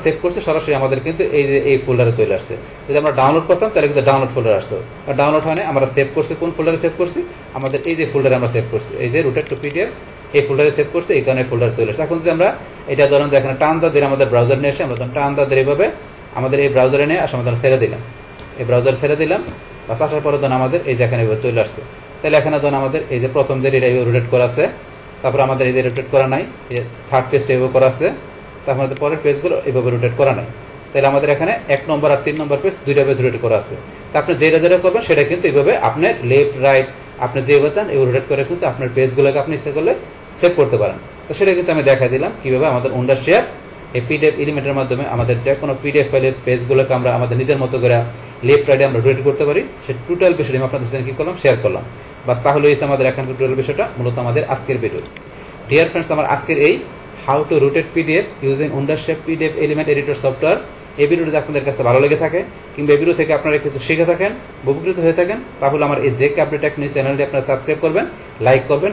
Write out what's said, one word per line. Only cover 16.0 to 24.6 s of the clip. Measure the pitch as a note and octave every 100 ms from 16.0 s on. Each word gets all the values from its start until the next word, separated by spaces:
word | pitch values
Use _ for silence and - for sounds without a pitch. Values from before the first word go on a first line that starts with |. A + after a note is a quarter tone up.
| - - - -
আমাদের | C3 C#3 C#3
এই | C3
ব্রাউজারে | C3 C#3+ D3
নিয়ে | F3 D3+
আসে, | B2+
আমরা | A#2+
ধরেন | A#2
ছেড়ে | C3+ C3
দিলাম, | A2+ - - - - - - -
এই | A#2
ব্রাউজার | B2 B2+ B2
ছেড়ে | C#3+ D3+
দিলাম, | D#3 B3 F4 - - - -
বাস | A#2 D3+
আসার | D3+ D3
পরে | C#3+
ধরেন | C3+ B2+
আমাদের | C3 E3+ D3
এই | A#2+
যে | A#2
এখানে | A#2+ A2+
এভাবে | A2 B2
চলে | A2+ G#2
আসছে। | - - - - -
তাহলে | D3+ D3+
এখানে | D#3 D3+
ধরেন | C#3+ C#3
আমাদের | C3+ D#3 C3
এই | B2+
যে | C3 D3
প্রথম | C3 C3
যে | C3 C3
এটা | B2
এইভাবে | B2+ A#2+
রোটেট | A#2+ A#2
করা | B2 B2
আছে, | B2